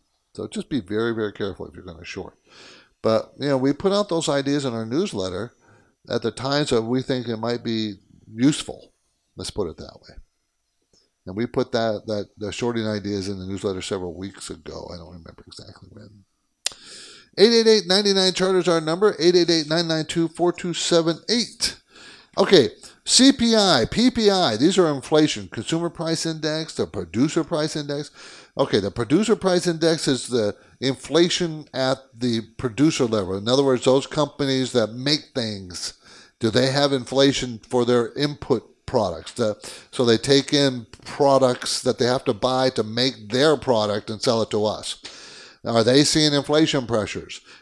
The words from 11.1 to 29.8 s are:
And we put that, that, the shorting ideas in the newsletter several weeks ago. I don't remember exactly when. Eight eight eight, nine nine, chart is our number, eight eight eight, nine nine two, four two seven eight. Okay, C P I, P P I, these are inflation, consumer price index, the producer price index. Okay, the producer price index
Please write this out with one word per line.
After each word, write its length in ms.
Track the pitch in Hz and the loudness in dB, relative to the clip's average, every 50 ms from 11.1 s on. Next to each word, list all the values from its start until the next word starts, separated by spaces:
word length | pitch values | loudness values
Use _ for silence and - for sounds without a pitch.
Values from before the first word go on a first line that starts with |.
| _ _ _ | _ _ _
And 100 | 90 92 | -10 -6
we 100 | 104 120 | -6 -6
put 260 | 120 - 135 123 - - | -4 -2 -4 -4 -2 -2
that, 300 | 117 113 113 107 98 - | -2 -2 -2 -4 -4 -6
that, 220 | 107 107 104 98 - _ - | -6 -6 -6 -6 -8 _ -12
the 100 | 104 101 | -10 -10
shorting 400 | - - 127 120 120 113 110 110 | -8 -4 -4 -4 -2 -2 -4 -4
ideas 400 | 107 104 95 101 104 98 92 98 | -4 -4 -4 -4 -6 -6 -6 -6
in 100 | 101 92 | -8 -10
the 80 | 92 | -10
newsletter 360 | 95 98 92 - 101 95 92 - | -10 -8 -6 -4 -4 -6 -6 -6
several 320 | - 104 95 90 87 80 | -6 -6 -6 -6 -8 -10
weeks 360 | 87 95 101 98 - - - | -10 -12 -14 -14 -14 -14 -14
ago. 380 | 87 78 80 - 78 80 76 - 87 | -14 -16 -16 -16 -14 -14 -14 -14 -14
I 40 | |
don't 160 | 85 82 82 90 | -16 -16 -18 -20
remember 320 | 85 82 - - - - | -20 -20 -20 -20 -20 -20
exactly 420 | - - - - 101 - - 98 92 - | -20 -20 -20 -20 -20 -20 -20 -20 -20 -20
when. 320 | 107 110 104 104 101 _ _ _ _ _ _ _ _ - - - - - - - - - - - - - _ _ - | -20 -20 -20 -20 -20 _ _ _ _ _ _ _ _ -10 -10 -10 -12 -20 -20 -20 -20 -20 -20 -20 -20 -20 _ _ 4
Eight 140 | 196 233 233 | 6 6 6
eight 140 | 226 226 | 6 6
eight, 200 | 226 220 214 170 | 6 6 4 4
nine 180 | 170 185 202 208 202 196 | 2 0 2 2 2 2
nine, 180 | 190 185 185 180 | 2 2 2 2
chart 240 | - 185 185 190 | 2 2 2 2
is 120 | 185 160 180 | 2 2 2
our 120 | 165 165 | 2 2
number, 340 | 156 156 165 180 214 208 - - | 0 0 0 2 2 2 2 4
eight 160 | 156 175 175 | 4 4 6
eight 160 | 180 170 165 | 6 4 4
eight, 180 | 170 160 151 151 | 2 0 0 0
nine 200 | 156 170 170 165 | -2 -2 0 0
nine 180 | 160 156 151 | -2 -2 -4
two, 220 | - - 170 165 160 | -4 -2 -2 -2 -2
four 240 | - - 170 175 170 | -2 -2 -2 -2 -2
two 200 | - - 180 160 | -2 -4 -6 -6
seven 460 | - - - 175 165 160 165 160 147 - - | -4 -2 2 2 4 4 2 0 -2 -4 -2
eight. 480 | 214 247 214 - - - - - - - _ _ _ - - - - - - _ - - | -2 -2 -2 -4 -6 -6 -6 -6 -6 -8 _ _ _ -20 -20 -20 -20 -20 -20 _ -2 0
Okay, 320 | 196 - 202 160 117 - - - - - - _ - | 2 6 6 6 6 6 0 -8 -20 -20 -20 _ -4
C 280 | - - - 254 277 269 | 0 2 6 6 6 6
P 220 | - 233 233 226 | 4 2 2 4
I, 300 | 214 202 190 156 123 113 - | 4 4 4 4 4 2 2
P 200 | - 202 240 254 | 2 2 2 2
P 200 | - 240 220 202 | 2 2 2 2
I, 260 | 196 185 175 131 110 | 4 4 2 2 2
these 220 | 107 139 180 190 196 | 2 2 2 4 4
are 100 | 175 156 | 2 2
inflation, 600 | 143 135 - - 156 156 156 143 - 107 98 87 | 0 -2 -2 2 4 4 4 4 2 -2 -10 -10
consumer 420 | - 120 110 - 160 165 170 170 | -10 -10 -6 -4 -4 -4 -4 -4
price 340 | - - 165 165 165 156 - | -6 -6 -6 -4 -4 -2 -4
index, 500 | 165 160 156 151 151 151 160 160 - - | -4 -6 -6 -6 -6 -4 -6 -6 -6 -6
the 120 | - 107 | -6 -6
producer 580 | 87 - 104 87 85 95 110 139 156 - 170 156 | -6 -6 -8 -10 -6 -2 0 0 0 0 -2 -2
price 320 | - 170 151 156 156 - | -2 -2 -2 -2 -2 -4
index. 340 | 160 147 143 143 147 147 - - - - - - - - - _ | -6 -8 -6 -8 -8 -8 -10 -14 -20 -20 -20 -20 -20 -20 -8 _
Okay, 240 | 127 135 - - 110 | -2 0 2 2 0
the 100 | 95 101 | 0 0
producer 460 | - 117 120 104 139 190 220 240 208 | -4 -6 -2 2 2 2 2 2 0
price 300 | 170 - 190 180 180 - | 0 2 0 0 0 0
index 420 | 175 165 160 | 0 -2 0